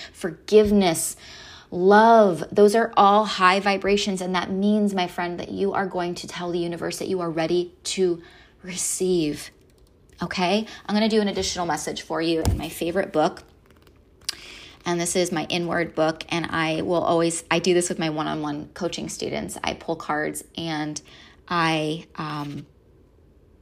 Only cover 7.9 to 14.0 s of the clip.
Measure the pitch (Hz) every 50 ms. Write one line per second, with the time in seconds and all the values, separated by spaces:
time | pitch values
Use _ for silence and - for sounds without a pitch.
7.9 | - - 190 180 170 165 - - - - - _ _ _ - 185 180 180 - -
8.9 | - - 190 185 185 175 160 147 147 147 - - - _ _ _ _ _ _ _
9.9 | _ _ _ _ _ - 175 170 - - 185 175 190 214 226 - - - - -
10.9 | 202 208 220 220 214 220 208 202 - 190 190 185 - 185 175 170 151 151 - 165
11.9 | 151 - - - 160 160 165 165 165 160 156 - - - - 165 - - 170 170
12.9 | 170 196 190 - - 156 151 185 202 - - - _ _ _ - - _ _ -
13.9 | - _